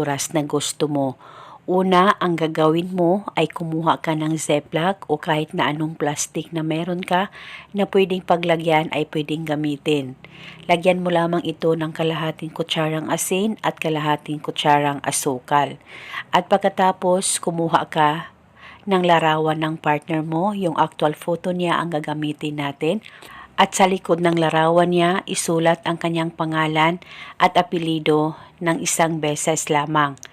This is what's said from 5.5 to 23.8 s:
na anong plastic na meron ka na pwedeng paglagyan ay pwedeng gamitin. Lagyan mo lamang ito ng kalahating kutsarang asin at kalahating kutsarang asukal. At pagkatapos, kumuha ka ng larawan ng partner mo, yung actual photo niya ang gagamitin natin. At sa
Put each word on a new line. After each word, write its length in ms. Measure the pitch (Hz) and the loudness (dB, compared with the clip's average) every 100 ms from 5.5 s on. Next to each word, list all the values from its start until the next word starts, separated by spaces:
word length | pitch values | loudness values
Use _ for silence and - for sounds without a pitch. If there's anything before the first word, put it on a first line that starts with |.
na 160 | 175 139 | -2 -2
anong 240 | 151 156 | -2 -4
plastic 560 | 160 147 151 - 165 - | -2 -4 -2 -6 -8 -8
na 160 | 165 156 | -6 -4
meron 400 | 160 175 175 - | -4 -4 -6 -2
ka 240 | 180 202 - - - - | -2 -2 -8 -18 -18 -10
na 160 | 202 190 | -4 0
pwedeng 400 | 202 190 185 - | 2 2 0 0
paglagyan 640 | 175 170 165 165 156 165 | 0 2 0 2 2 2
ay 160 | 147 151 | -2 -4
pwedeng 320 | 160 147 156 156 | -4 -4 -4 -4
gamitin. 720 | 147 151 139 160 147 131 131 - - - - - | -2 -2 -4 0 0 -2 -10 -18 -20 -20 -10 0
Lagyan 400 | 175 185 180 180 | 2 4 2 2
mo 80 | |
lamang 320 | 170 170 170 160 | 2 2 0 -4
ito 240 | 160 165 165 | -2 0 0
ng 160 | 156 | -2
kalahating 560 | 160 160 160 160 160 156 | -2 -2 -2 -4 -6 -8
kutsarang 640 | - 165 165 156 156 156 | -8 -4 -2 -2 -2 -2
asin 480 | 165 - 185 214 208 | -4 -2 0 -2 -2
at 160 | 160 - | -4 -4
kalahating 640 | 160 156 151 147 - 151 | -2 -2 0 -2 -4 -8
kutsarang 640 | 151 - 151 147 147 143 - | -8 -2 2 4 2 -2 -4
asukal. 720 | - 151 123 - 147 139 139 - - - - - | -2 -2 -4 0 2 2 -4 -18 -20 -14 -14 -2
At 160 | 180 180 | 0 2
pagkatapos, 880 | 196 196 196 190 185 185 180 - - | 2 2 2 2 2 0 0 0 -4
kumuha 500 | - 165 165 170 160 | -4 -2 0 0 0
ka 400 | 160 147 160 - - _ _ - - - | 2 2 2 -6 -18 _ _ -20 -14 -2
ng 160 | 185 175 | 2 4
larawan 560 | 165 160 156 156 156 | 4 4 2 0 0
ng 140 | 156 165 | -4 -2
partner 460 | 156 147 160 160 160 | -2 -2 -2 -4 -2
mo, 320 | 160 196 202 | -2 -2 -2
yung 180 | 180 151 | -2 0
actual 380 | 156 - 151 | 0 0 -2
photo 400 | 151 - 170 185 | -2 -4 -4 -4
niya 240 | 180 175 147 | -4 -2 -2
ang 160 | 165 | -2
gagamitin 640 | 156 156 151 151 147 151 147 | -4 -4 -4 -6 -6 -8 -6
natin. 480 | 139 139 156 214 - - - - - - | -6 -4 -2 -2 -6 -18 -20 -20 -8 0
At 220 | 196 | 0
sa 80 | - | 4